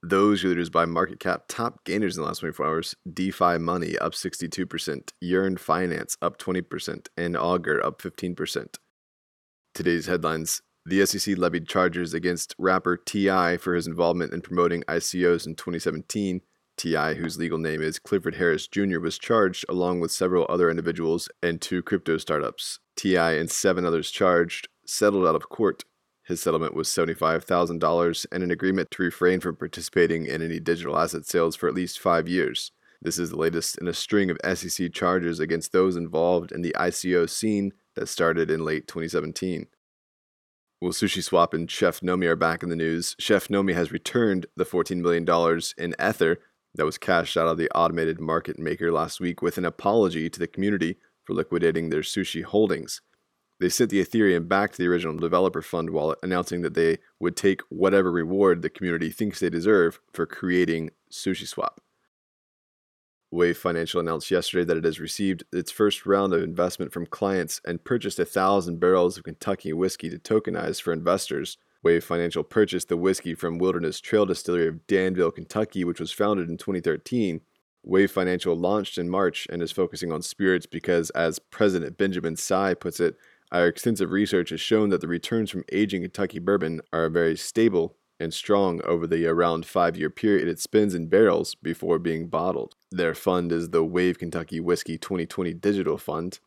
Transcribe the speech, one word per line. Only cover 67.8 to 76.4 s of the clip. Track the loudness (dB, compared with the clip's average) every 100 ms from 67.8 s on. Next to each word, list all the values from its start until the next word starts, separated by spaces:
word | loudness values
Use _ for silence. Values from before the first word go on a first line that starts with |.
purchased | -2 -2 -2 -2
a |
thousand | -2 2 4 2 0 0
barrels | 4 4 4 0
of |
Kentucky | -14 -10 -6 -4 -4
whiskey | -2 -2 -2 -10
to | -10
tokenize | 0 0 0 -4 -4 -4
for | -2
investors. | -2 2 0 0 -6 -6 -12 _ _
Wave | 4 4
Financial | 2 -2 0 -2
purchased | -2 2 4 2 -2
the | 0
whiskey | 2 0 -2
from | -4 -4 0
Wilderness | 0 2 -2 -4
Trail | 0 2
Distillery | 2 0 0 0 0
of | -2 _
Danville, | 2 2 2 0
Kentucky, | 0 -6 -4 -2 -2
which | -4 -2
was | -6
founded | -2 0 0